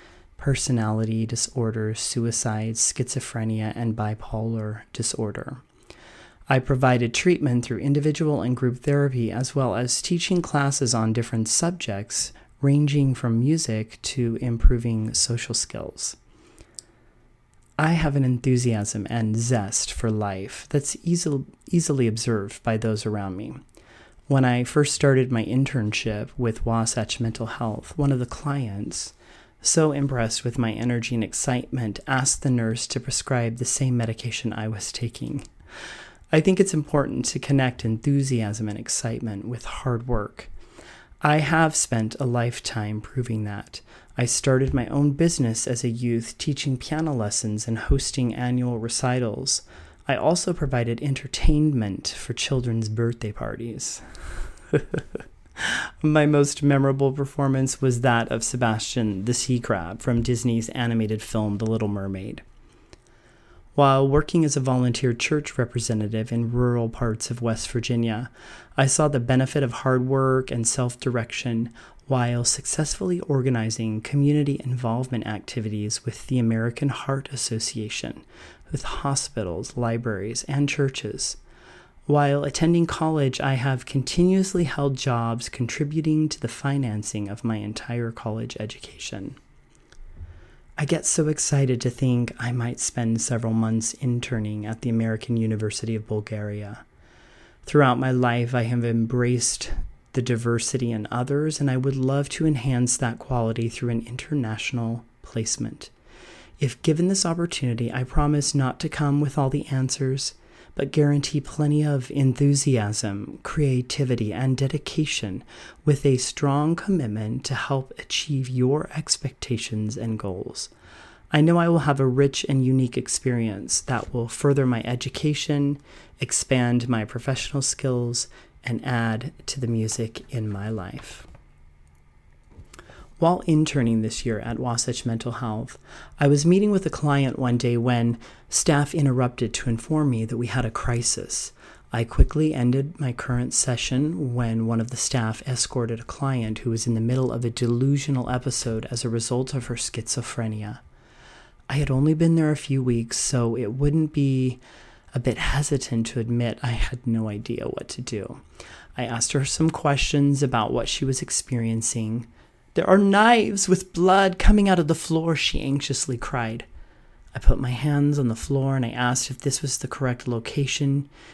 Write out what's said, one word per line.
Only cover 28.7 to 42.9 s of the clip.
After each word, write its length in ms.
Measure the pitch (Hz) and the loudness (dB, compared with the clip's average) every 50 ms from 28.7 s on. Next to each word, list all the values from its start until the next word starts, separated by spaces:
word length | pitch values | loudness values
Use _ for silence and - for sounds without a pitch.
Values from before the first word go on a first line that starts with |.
| 98 101 104 - - - - - - _ - - - - - _ _ _ | -6 -6 -8 -8 -8 -8 -10 -10 -14 _ -20 -20 -20 -20 -20 _ _ _
so 300 | - - - 165 156 151 | -2 2 4 4 4 4
impressed 520 | 143 143 139 135 135 123 113 113 - - - | 4 2 0 0 2 0 0 0 -2 -2 -4
with 140 | 123 117 | -4 -2
my 140 | - 120 113 | 0 0 0
energy 420 | 107 107 117 123 123 117 113 - 123 | 0 -2 0 0 0 0 -2 -2 0
and 100 | 117 110 | -2 -2
excitement, 760 | - - - - 143 123 123 - - - 131 117 107 104 - - | -2 -4 -4 -2 0 -2 -2 -2 -4 -4 -4 -4 -4 -4 -6 -4
asked 340 | - 135 131 131 - - - | -2 0 0 2 0 -2 0
the 80 | - 139 | 2 2
nurse 380 | 123 120 113 113 113 117 - | 2 2 2 0 -2 -2 -4
to 120 | - - 120 | -4 -6 -6
prescribe 580 | - - - - - - 135 123 117 117 113 | -4 -4 -4 -4 -2 0 0 0 0 -2 -2
the 80 | 120 127 | -4 -4
same 300 | - - - 135 131 123 | -4 -2 0 0 2 2
medication 560 | 120 117 110 110 - - 120 - - - 113 | 2 0 0 -4 -4 -6 -6 -6 -4 -4 -4
I 160 | 107 - 107 | -4 -4 -4
was 240 | 107 110 98 - - | -4 -6 -6 -8 -8
taking. 520 | - - 123 117 - - - - - 139 - - - - - - - - - - - - - - - - - _ | -6 -6 -6 -6 -6 -8 -8 -6 -6 -8 -8 -10 -20 -20 -20 -20 -18 -16 -16 -16 -16 -16 -18 -20 -20 -20 -6 _
I 80 | - 156 | 2 4
think 200 | 156 190 190 - | 4 4 4 4
it's 140 | 190 190 - | 4 4 4
important 520 | 156 147 - - 147 135 - - 131 - | -2 -2 2 0 0 0 0 -2 -4 -4
to 140 | - - 135 | -2 -4 -6
connect 460 | - - 143 135 131 127 120 - - | 0 2 2 4 4 2 0 -2 -2
enthusiasm 800 | 113 113 110 - 143 139 139 135 131 127 117 110 104 101 107 107 | -2 -2 0 0 2 2 2 2 2 0 0 0 -2 -2 -4 -4
and 120 | 107 101 110 | -4 -6 -6
excitement 680 | 113 - - - - 117 117 120 120 110 101 98 92 | -6 -6 -6 -4 -2 -4 -4 -4 -6 -6 -8 -8 -8
with 180 | 107 123 117 - | -8 -8 -8 -10
hard 420 | - - - - 131 123 113 120 | -10 -12 -6 -2 -2 -2 -2 0
work. 420 | 127 120 107 101 - - - - - - - - - - - - - - - - - - _ | 0 0 0 0 -4 -10 -16 -16 -14 -14 -14 -14 -18 -20 -20 -20 -20 -20 -20 -20 -20 -14 _
I 160 | - 151 151 | 2 4 4
have 380 | 156 147 139 165 160 165 156 156 | 4 4 2 4 4 4 4 4
spent 400 | - - - 127 113 110 110 - - | 0 -2 0 0 0 0 -2 -2 -2
a 60 | 135 | -2
lifetime 760 | 123 120 123 117 120 120 - - - - 113 104 104 | 0 2 2 0 0 -2 -4 -8 -6 -6 -4 -4 -4